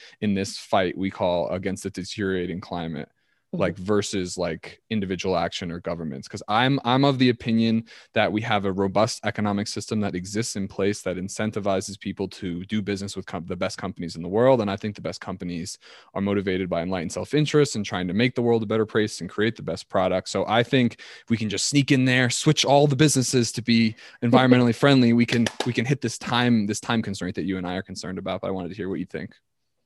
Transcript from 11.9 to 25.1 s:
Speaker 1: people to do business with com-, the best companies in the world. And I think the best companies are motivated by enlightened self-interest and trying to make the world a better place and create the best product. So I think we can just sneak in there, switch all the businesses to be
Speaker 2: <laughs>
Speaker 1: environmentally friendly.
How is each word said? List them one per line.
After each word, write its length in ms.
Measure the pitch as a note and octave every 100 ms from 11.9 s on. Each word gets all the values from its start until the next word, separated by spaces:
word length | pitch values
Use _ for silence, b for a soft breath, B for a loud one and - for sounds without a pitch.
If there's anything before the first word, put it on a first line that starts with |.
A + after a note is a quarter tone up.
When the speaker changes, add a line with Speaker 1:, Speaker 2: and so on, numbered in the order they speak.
| G2+
Speaker 1:
people 300 | G2+ F#2 F#2+
to 340 | - F#2+ E2+
do 180 | G2 G#2+
business 360 | G2 G2 G2 F#2+
with 80 | -
com-, 200 | F#2+ E2+
the 120 | F2+
best 200 | F#2 -
companies 380 | F#2+ - E2+ E2
in 60 |
the 80 | F2
world. 320 | G2+ B2+ B2+
And 100 | G2+
I 60 | G2
think 180 | G#2+ G#2
the 60 |
best 180 | F2 F#2+
companies 580 | - F#2+ F2+ E2+ F2+ - B B B
are 80 | -
motivated 480 | G2 G2+ F#2+ F#2 F#2
by 120 | E2+
enlightened 300 | F2 F#2 E2
self-interest 640 | - - D3 D3 D3+ C#3 A2+
and 100 | G2+
trying 220 | F#2+ F2+
to 60 |
make 220 | F#2+ B2 B2+
the 60 |
world 220 | A#2+ A#2
a 20 | G#2+
better 200 | A2 G#2
place 340 | A2+ G#2+ -
and 100 | F2
create 280 | - A2 A#2
the 60 |
best 260 | D#2 E2+ -
product. 400 | G2 F2+ F#2 -
So 160 | G2 E2
I 160 | A2+
think 380 | A#2+ C3+ A#2+ - B B _
we 80 | A#2
can 140 | A2
just 180 | G2 -
sneak 240 | C#3+ C3+
in 140 | C3+ C3
there, 240 | B2+ B2
switch 340 | - D#3 D3+
all 240 | - C#3+ D3
the 80 | C3
businesses 560 | D3+ C3 B2 C3 A#2
to 100 | -
be 360 | A2 A#2 A2 A2 -
Speaker 2:
<laughs> 140 | -
Speaker 1:
environmentally 500 | A#2+ B2+ B2+ B2 A#2+
friendly. 380 | A2+ C#3+ C3+ A#2+